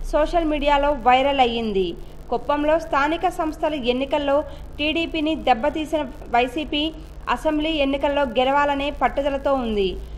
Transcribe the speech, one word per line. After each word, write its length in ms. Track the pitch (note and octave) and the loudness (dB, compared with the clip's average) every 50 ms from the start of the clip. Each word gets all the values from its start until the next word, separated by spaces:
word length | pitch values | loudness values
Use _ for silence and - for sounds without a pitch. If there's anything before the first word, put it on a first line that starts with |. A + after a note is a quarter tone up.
| - - - | -6 0 2
సోషల్ 320 | D4 D#4 D#4+ F4 E4+ E4 | 2 2 4 2 2 2
మీడియాలో 480 | D4+ D4+ D4 C#4 D4 C#4+ C#4 C#4 C#4+ D4 | 2 0 2 2 4 4 4 4 2 0
వైరల్ 480 | B3 G#3 B3 B3+ C4 C4+ C#4 C#4 C4+ | 2 4 4 4 6 4 2 4 4
అయ్యింది. 540 | B3+ A#3+ A#3 A#3 A3+ A3 G3 F#3+ F#3 E3+ E3 - - - - - - - | 2 2 2 -2 -2 0 0 0 0 0 -4 -8 -12 -14 -14 -14 -8 -4
కుప్పంలో 480 | B3 A#3 - - D4 D4 D4 D4+ D#4 E4 | -4 -4 0 0 0 0 2 2 2 2
స్థానిక 500 | D#4+ - D#4+ C#4 C#4 D4+ E4 E4 F4+ F4+ | 0 0 0 2 2 2 0 0 0 -2
సంస్థల 460 | E4+ - E4 D#4 D4+ - E4+ D4+ D4+ | -2 0 -4 -4 -2 -2 -2 -2 -2
ఎన్నికల్లో 680 | D4 A3 A#3+ B3 B3+ C4+ C4+ D#4+ D4 C#4+ C#4 C#4 D4 D4 - - - - - - - | 0 0 0 0 0 0 0 0 -2 0 2 2 2 0 -2 -10 -12 -12 -14 -6 -4
టీడీపీని 560 | D4 D#4 D4 E4 E4 C4+ - D#4+ D4+ D#4 D#4+ | -2 0 0 0 -2 -2 -2 -2 0 0 -2
దెబ్బతీసిన 680 | C#4 D#4 E4 A#3+ A3 B3+ D4+ D4 E4 D#4 D4+ E4 D4+ D4 | 0 2 2 2 2 2 -2 -2 -2 -4 -2 -2 -2 -2
వైసీపీ 920 | A#3+ - - - - A#3+ A#3+ B3 B3+ - D#4 D4+ - D4+ D4 D4+ D#4+ D#4+ - - - - - - - | -4 -8 -14 -12 0 2 2 2 2 -2 -6 -6 -2 -2 -2 -2 -2 -4 -8 -14 -14 -14 -12 -4 -4
అసెంబ్లీ 400 | A#3 B3 - D#4 D4+ D4+ D4+ D#4+ | -4 0 0 0 0 0 0 0
ఎన్నికల్లో 520 | D#4+ D4 C#4 C#4 C#4 C#4 D4+ D4 C#4 C#4+ C#4+ | 0 0 0 0 0 0 0 0 2 2 0
గెలవాలనే 680 | B3 G#3 A#3+ B3+ C4 C#4 C#4+ C#4+ C#4+ C#4+ C#4 C#4 D4 | 0 2 2 2 4 4 4 2 2 0 0 -2 -4
పట్టుదలతో 640 | C#4+ - C4 A#3+ - C#4+ C#4 D4 C#4 C4+ - C#4+ C#4 | -2 0 0 0 0 0 -2 0 -2 0 0 0 0
ఉంది. 420 | C4 A#3+ A3+ G#3+ G3+ G3 F#3 - - - - - | 0 0 -2 0 0 0 0 -2 -4 -10 -10 -10